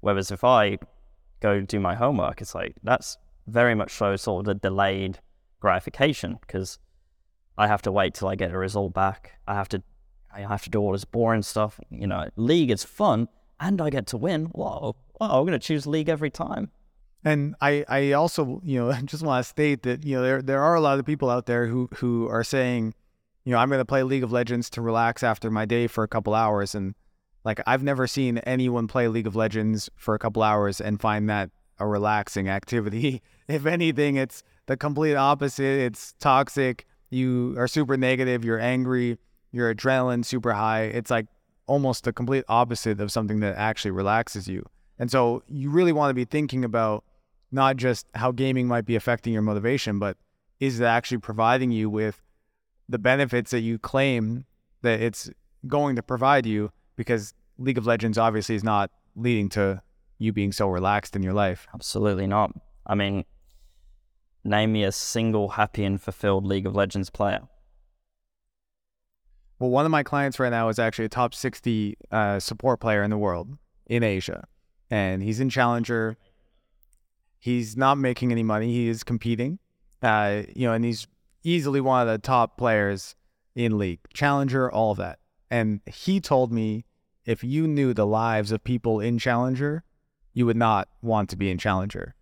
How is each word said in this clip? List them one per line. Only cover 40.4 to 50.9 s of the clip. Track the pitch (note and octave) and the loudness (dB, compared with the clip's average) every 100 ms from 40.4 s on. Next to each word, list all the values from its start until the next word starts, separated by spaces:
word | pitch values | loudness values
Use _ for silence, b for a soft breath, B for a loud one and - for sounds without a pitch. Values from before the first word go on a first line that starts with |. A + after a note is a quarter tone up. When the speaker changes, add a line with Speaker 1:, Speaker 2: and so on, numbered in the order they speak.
| A#2 | 0
Speaker 2:
high. | G#2 A2 A2 | 0 2 0
It's, | A2 A2+ A2 | 0 -4 -2
like, | A#2 G#2+ _ _ _ - | -2 -2 _ _ _ -2
almost | C#3 C3+ A#2+ - | 0 2 0 -4
the | |
complete | - B2 C3+ - | -4 -2 -2 2
opposite | A#2 A#2+ A#2 A2+ G2+ | 2 2 0 -2 -2
of | G#2 | -2
something | A2+ G#2+ G#2+ | -2 -2 0
that | G#2 F2+ | 0 0
actually | G#2+ A2 G#2 | -2 -2 -4
relaxes | F#2 G2 A2 A#2 G#2 F#2+ | -2 2 2 0 -8 -8
you. | F#2 - _ _ _ | -10 -10 _ _ _
And | B2 | -2
so | C3 A#2+ A#2+ - | 2 2 0 -6
you | D3 C#3 | -8 0
really | D#3 F3+ | 4 4
wanna | D3+ C#3+ | 4 2
be | B2+ A#2+ | 0 -2
thinking | D3 D3 B2+ | -2 -2 -2
about | B2 A2+ A2 G#2+ _ _ _ _ _ | -2 0 0 -2 _ _ _ _ _
not | C3 C3+ C3+ | 0 2 2
just | B2+ A#2 - G#2+ | 0 -2 -4 -2
how | B2 | -2
gaming | B2 C3+ C3 B2 | 0 0 2 2
might | A#2+ G#2+ | 0 0
be | A2+ | -2
affecting | A2+ A#2+ A#2+ | 0 -2 -2
your | A2+ | 0
motivation, | G#2+ G#2 A2 C3+ - G2+ | 0 0 0 0 0 -2
but | G2+ F#2 _ _ _ _ | -2 -6 _ _ _ _
is | C#3 A#2 | -2 2
it | |
actually | A#2+ | 2